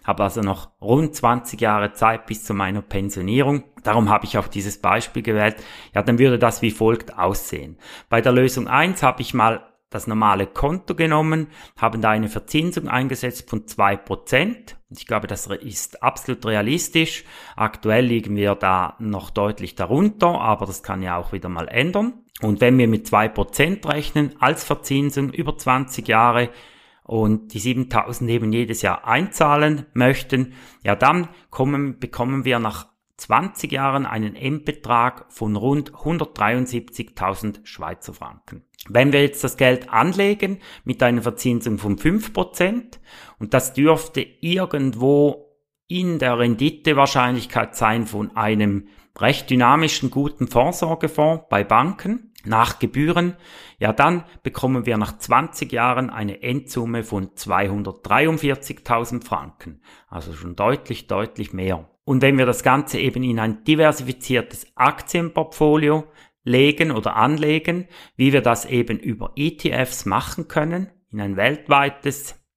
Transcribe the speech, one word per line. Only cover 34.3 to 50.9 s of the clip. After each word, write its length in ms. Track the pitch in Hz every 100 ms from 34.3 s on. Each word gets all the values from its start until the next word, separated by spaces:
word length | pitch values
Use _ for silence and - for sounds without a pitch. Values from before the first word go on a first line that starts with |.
| -
Endbetrag 920 | 131 151 151 147 - 120 123 - -
von 260 | - 107 104
rund 500 | 123 147 139 - 147
hundertdreiundsiebzigtausend 1600 | 165 151 - 107 127 127 117 - - 120 - 95 98 107 104
Schweizer 500 | - - 80 90 -
Franken. 520 | - - - - - _ _ -
Wenn 240 | 113 139
wir 100 | 139
jetzt 220 | 143 -
das 140 | 127 -
Geld 320 | 131 127 -
anlegen 720 | 113 151 190 202 208 190 196 - - -
mit 180 | 127
einer 180 | 123 120
Verzinsung 580 | 117 - 131 120 117 104
von 180 | 107 98
fünf 340 | 156 208 -
Prozent, 680 | - 185 - 185 240 - - - - - _
und 160 | 107
das 200 | 131 -
dürfte 480 | - 151 165 - 139
irgendwo 1400 | 127 _ 165 180 180 147 135 110 131 143 147 - - _ _ _ _
in 300 | 180 180 165
der 220 | 127 120
Renditewahrscheinlichkeit 1400 | 120 113 143 - 160 143 139 135 123 123 113 120 113 -
sein 320 | 110 113 107
von 300 | 104 107 113
einem 500 | 107 107 104 101 - _ _ -
recht 320 | 113 143 -
dynamischen, 640 | 127 123 147 156 - 131
guten 360 | 139 143 - 123
Vorsorgefonds 1000 | 117 143 175 160